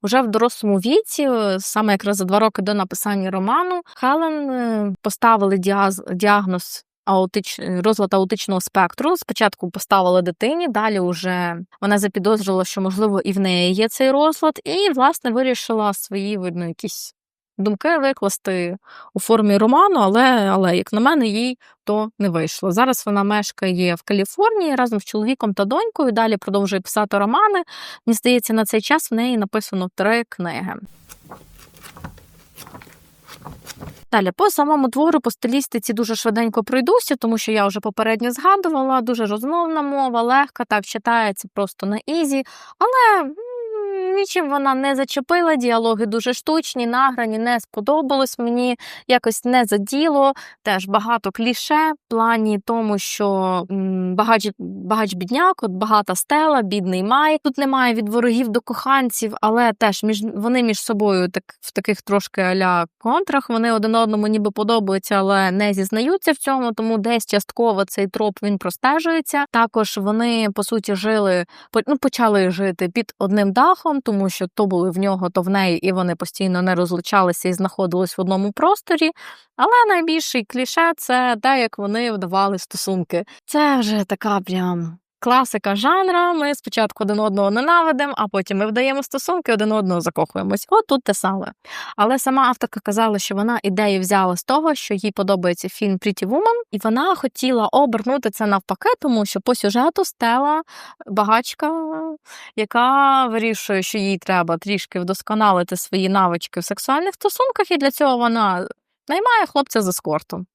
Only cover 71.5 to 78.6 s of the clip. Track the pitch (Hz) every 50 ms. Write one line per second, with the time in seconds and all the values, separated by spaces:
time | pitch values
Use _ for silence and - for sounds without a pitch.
71.5 | - - - _ - 226 - - 294 269 - 269 - - 240 220 208 202 190 180
72.5 | 180 175 196 196 180 - 190 175 175 240 220 - - _ 196 190 196 214 202 196
73.5 | 190 240 269 339 370 - - 330 294 277 - - 208 196 196 190 - - 190 175
74.5 | _ - 208 196 185 175 180 185 165 185 196 196 196 185 185 175 180 190 175 185
75.5 | 196 196 190 185 170 - - 185 185 190 180 180 170 - 180 - - - 196 190
76.5 | 180 180 185 185 185 175 180 170 180 175 180 - - 202 185 180 170 - - 185
77.5 | 180 175 190 190 - - 196 175 165 180 185 175 - - 185 180 190 190 196 208
78.5 | 208 -